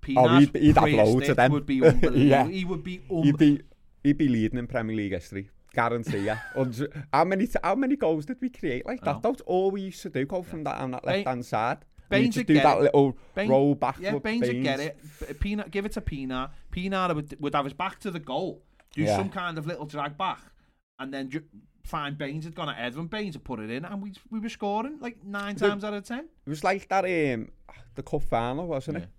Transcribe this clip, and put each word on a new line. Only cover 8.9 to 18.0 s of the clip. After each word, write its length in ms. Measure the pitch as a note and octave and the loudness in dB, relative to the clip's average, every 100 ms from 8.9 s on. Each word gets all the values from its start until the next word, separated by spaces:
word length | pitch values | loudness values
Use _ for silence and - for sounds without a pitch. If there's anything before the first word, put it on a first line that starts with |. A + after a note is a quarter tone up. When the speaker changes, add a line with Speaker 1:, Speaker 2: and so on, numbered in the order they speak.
| B3 | -6
Speaker 2:
that? 80 | - | -4
Speaker 1:
I 40 | |
know. 60 | G#2+ | -2
Speaker 2:
That's 200 | G#3 C4 | -2 -4
all 300 | - F3+ F#3+ | -2 0 0
we 100 | G3 | -2
used 200 | F#3+ - | -8 -10
to 80 | F#3+ | -8
do, 160 | D#3 C#3+ | -4 -2
go 160 | F3+ | -4
from 180 | F3 D#3+ | -6 -8
Speaker 1:
Yeah. 40 | C#3+ | -6
Speaker 2:
that, 80 | - | -6
on 100 | C3 | -6
that 120 | B2+ | -6
Speaker 1:
Ba-, 40 | - | -2
Speaker 2:
left-hand 340 | F#3+ G3+ B2+ A#2+ | -2 -2 -4 -4
side. 320 | A2+ A2+ D3 | -2 0 -2
And 300 | - - - | -10 -20 -2
Speaker 1:
Baines 140 | G3+ | 2
Speaker 2:
you 20 | A#3 | 2
Speaker 1:
would 80 | |
Speaker 2:
just 140 | A3+ A#3 | 0 4
do 60 | D3+ | 6
Speaker 1:
get 80 | |
Speaker 2:
that 140 | C3+ - | 6 6
Speaker 1:
it. 20 | |
Speaker 2:
little 360 | C#3 C#3 C#3 B2 - - | 4 6 4 0 -10 -4
Speaker 1:
Baines, 140 | D3+ | 2
Speaker 2:
roll 260 | C3 C#3+ C#3+ | 4 4 2
back 220 | B2 - | -2 -4
Speaker 1:
yeah, 140 | F3+ | -4
Speaker 2:
with 100 | D3 | -4
Speaker 1:
Baines 240 | E3+ A#3 B2 | -2 -2 -2
would 160 | B2 | -2
get 140 | C#3 C3+ | -2 -2
Speaker 2:
Baines. 120 | D3+ - D3+ - | -4 -8 -18 -16
Speaker 1:
it. 180 | - - | -14 -6
P-, 160 | G3+ G#3 | -4 -4
Pienaar, 140 | - | -4
give 140 | G3+ G3+ | -6 -4
it 80 | |
to 80 | G#3+ | -6
Pienaar. 480 | - C#3+ C3 B2+ C3 - - | -8 -8 -6 -6 -6 -10 -12
Pienaar 420 | - F#3 F#3+ F#3 D#3+ | -8 -4 -2 0 -2
would, 240 | D3 C#3 | -4 -8
would 160 | C#3+ D3 | -4 -2
have 80 | C3+ | -2
his 80 | |
back 260 | C#3 F#3 - | -4 -8 -6